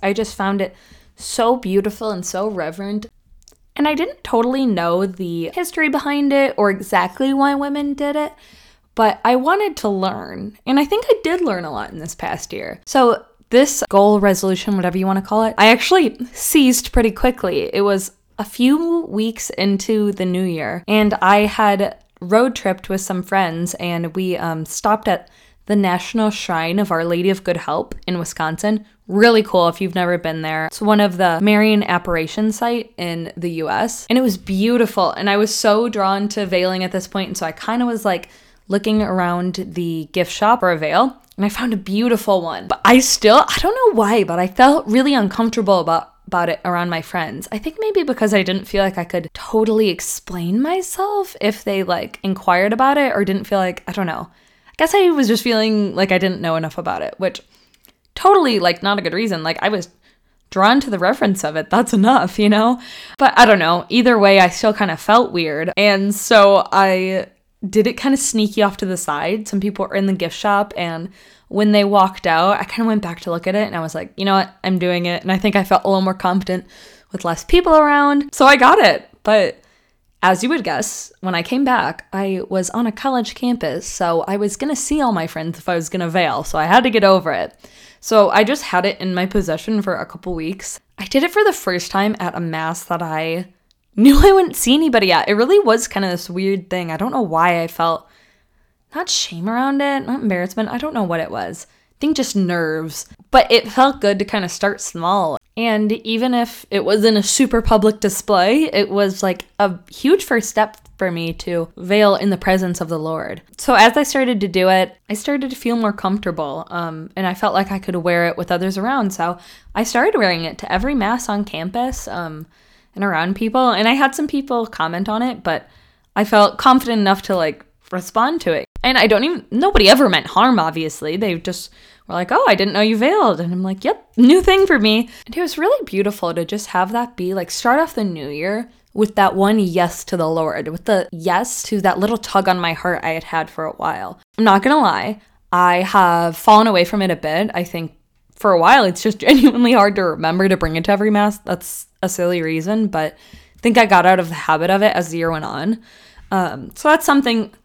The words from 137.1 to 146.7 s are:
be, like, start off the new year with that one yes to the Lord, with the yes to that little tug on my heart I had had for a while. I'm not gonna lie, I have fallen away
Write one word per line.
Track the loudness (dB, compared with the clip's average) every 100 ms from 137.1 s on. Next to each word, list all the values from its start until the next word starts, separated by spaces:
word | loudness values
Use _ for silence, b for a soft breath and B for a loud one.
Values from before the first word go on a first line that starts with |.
| -6
be, | -6
like, | -4 -6
start | -4 0 0
off | 0
the | -2
new | -4 -6 -10
year | -8 -6 -6 -8 b b
with | -2 -2
that | 2 0 2
one | 2 2
yes | 0 0 -2 -4
to | -6 -4
the | -2
Lord, | -2 -2 -4 -8
with | -8 -2
the | 0 -2
yes | -6 -2 0 -2 -8
to | -6 -2
that | 0 0
little | 0 -2
tug | -2 0 0
on | 0
my | -2
heart | -4 -4 -4
I | -4
had | -6
had | -6 -6 -6
for | -8 -10
a |
while. | -6 -6 -6 -10 -14 _ 0
I'm |
not | 4 4
gonna | 4 2
lie, | 2 0 -4 -10 b b _
I | 2 4 2
have | 2 2 4 2 0 0
fallen | 6 6
away | 6